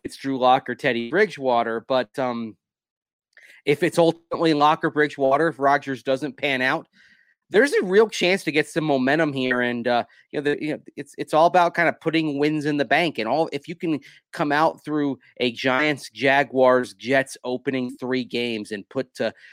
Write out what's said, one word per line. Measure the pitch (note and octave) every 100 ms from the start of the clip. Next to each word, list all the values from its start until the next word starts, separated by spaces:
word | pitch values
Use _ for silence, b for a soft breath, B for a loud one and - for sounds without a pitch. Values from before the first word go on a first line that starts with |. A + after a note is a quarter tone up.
it's | - -
Drew | C3+ C3+
Lock | B2+ C3 -
or | A#2+
Teddy | C#3+ A#2 A#2
Bridgewater. | E3 G#3+ D3 C3 A#2 A#2 A2+ A2
But, | C3 B2 -
um, | B2+ A#2 A2+ F#2+ _ _ _ _ _ _ _ _ B B
if | - C#3+
it's | E3+ -
ultimately | E3 E3 - - E3
Lock | D3 D3 D#3+
or | D#3+
Bridgewater, | D3 D3 C#3+ C3+ C#3 E3
if | C3
Rodgers | C#3 C#3+ C#3 B2+
doesn't | C3+ C3 C#3+ -
pan | D3 C3
out, | C3 D#3 - b b b b b _
there's | F3 C#4
a | A4
real | G3 G3 A3
chance | - F3+ F#3+
to | -
get | D3 D3
some | E3
momentum | D#3 C3+ B2+ D3+ D#3+
here. | C3+ C3 B2+
And, | B2 A#2+ A#2+
uh, | A#2+ A2+ b b
you | C#3+
know, | C#3+
the, | D3
you | D3+
know, | C3+ - -
it's, | C#3+ -
it's | D3+
all | D#3 E3+
about | F3 E3+
kind | E3+ D#3+
of | -
putting | E3 D#3+ D#3 C#3
wins | D3+ D#3 C#3+
in | D3
the |
bank. | B2+ C#3+ E3+ A#2+
And | A2
all, | C#3+ E3
if | C#3 -
you |
can | E3+ E3 C#3+ B B _
come | - D3+
out | D3 D#3+ -
through | - D3+ C#3+ C3 b -
a | B2
Giants, | A#2 C3+ C3 D3+ C#3 -
Jaguars, | G#2+ C3+ C#3 B2+ B2+ B2+ B2+ A#2
Jets | G2 A2+ C3+ C3 -
opening | C3 B2+ C#3 C3 B2 C#3
three | B2+ B2+
games | A#2 A#2+ A#2+ A2+ G#2
and | G#2 F#2
put, | C3+ B2+ -
uh, | A2+ - B